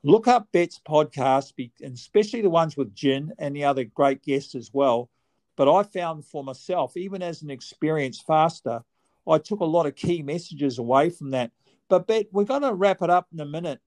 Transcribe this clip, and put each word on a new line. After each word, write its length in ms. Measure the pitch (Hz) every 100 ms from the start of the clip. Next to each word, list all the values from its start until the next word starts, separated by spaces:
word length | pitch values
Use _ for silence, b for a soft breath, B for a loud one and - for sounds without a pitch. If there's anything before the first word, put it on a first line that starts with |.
look 260 | 135 214 233
up 180 | 247 208
Bet's 260 | 175 170 - -
podcast, 680 | 151 151 143 131 135 135 -
be-, 160 | 120 _
and 120 | 139
especially 480 | 123 - 208 214 240
the 80 | 202
ones 260 | 170 160 143
with 180 | 120
Gin 380 | 101 139 139 151 -
and 180 | 147 143
the 80 |
other 200 | 143 135
great 380 | 113 - 139 135
guests 320 | - 139 143
as 160 | 127 113
well. 340 | 135 139 120 123 _ _ _ _ -
But 180 | 139
I 80 | 180
found 440 | 208 185 170 156 151
for 180 | 151
myself, 540 | 135 127 - 180 131 180
even 240 | 190 190
as 180 | 175 160
an 100 | 151
experienced 760 | 135 - - 151 156 135 110 -
faster, 560 | 156 160 - 123 113 - _ _ _ -
I 120 | 156
took 220 | - 208
a 40 |
lot 220 | 165 170 151
of 100 | -
key 260 | - 175
messages 560 | 143 165 - 143 139 120
away 320 | 117 135 160
from 200 | 170 139
that. 200 | 131 120 _ _ _ _
But 180 | 185 185
Bet, 200 | 220 214
we're 140 | 196
gonna 300 | 208 269 277
wrap 280 | 196 196 185
it 80 | 170
up 160 | 180 -
in 80 | 165
a 60 | 147
minute. 340 | 156 170 131